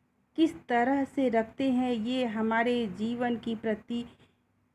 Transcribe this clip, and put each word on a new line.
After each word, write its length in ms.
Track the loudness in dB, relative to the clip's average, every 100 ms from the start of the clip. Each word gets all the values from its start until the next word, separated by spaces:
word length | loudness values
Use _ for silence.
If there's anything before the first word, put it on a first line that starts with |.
| _ _ _ 0
किस 180 | 0 0 -2
तरह 360 | 2 2 2 0
से 240 | 0 2
रखते 400 | 2 0 -2 0
हैं, 200 | 2 0
ये 340 | 0 -2 0 -2
हमारे 580 | 0 0 2 2 0 -2
जीवन 460 | -4 -4 -2 -2 -2
की 180 | -4 -4
प्रति, 460 | -2 -4 -4 -8 -8 -16 _ _ _ _ _